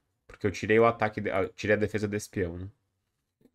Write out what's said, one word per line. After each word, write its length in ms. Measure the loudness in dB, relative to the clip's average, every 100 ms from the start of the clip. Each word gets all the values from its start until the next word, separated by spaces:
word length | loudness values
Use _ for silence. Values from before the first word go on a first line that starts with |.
| _ _ _
Porque 180 | -6 -4
eu 60 |
tirei 260 | -2 2 6
o 80 | 6
ataque, 360 | 4 -2 -4
de-, 100 | -4
ah, 180 | -2 -4
tirei 260 | -4 0 2
a 40 |
defesa 280 | 0 -2 -4
desse 220 | -6 -6
peão, 280 | -6 -6 -6
né? 120 | -12 -16 _ _ _ _ _ _ _